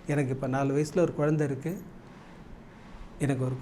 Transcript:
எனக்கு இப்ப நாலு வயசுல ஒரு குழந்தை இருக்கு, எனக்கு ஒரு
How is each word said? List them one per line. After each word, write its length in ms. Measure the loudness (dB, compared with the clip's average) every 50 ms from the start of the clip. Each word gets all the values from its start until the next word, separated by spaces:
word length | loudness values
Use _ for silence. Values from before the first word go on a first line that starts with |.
| -4
எனக்கு 240 | 0 2 2 2 2
இப்ப 160 | 0 -2 0
நாலு 280 | 0 0 2 2 4 4
வயசுல 260 | 4 2 2 4 4
ஒரு 140 | 4 4 4
குழந்தை 320 | 4 4 4 4 4 2
இருக்கு, 360 | 2 0 -2 -2 -4 -4 -4 -8 -12 -14 -16 -16 -18 -18 -18 -18 -18 -18 -18 -16 -16 -16 -16 -16 -18 -20 -20 -18 -16 -16 -14 -14 -14 -4 0
எனக்கு 260 | 2 2 2 2 2
ஒரு 100 | 0 0 0